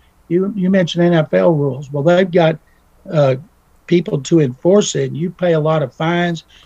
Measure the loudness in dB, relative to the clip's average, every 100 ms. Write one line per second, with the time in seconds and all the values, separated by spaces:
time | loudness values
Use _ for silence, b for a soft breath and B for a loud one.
0 | _ _ -4 -2 -2 -2 0 0 0 0
1 | 2 2 0 2 2 2 -2 -6 -8 -4
2 | 0 2 2 2 2 0 _ _ _ _
3 | -4 0 2 0 -8 _ _ _ -2 0
4 | 0 -6 0 2 2 0 2 2 2 -4
5 | -6 -6 -8 -4 -2 0 0 -2 -4 -4
6 | -4 -2 -2 -6 -12 b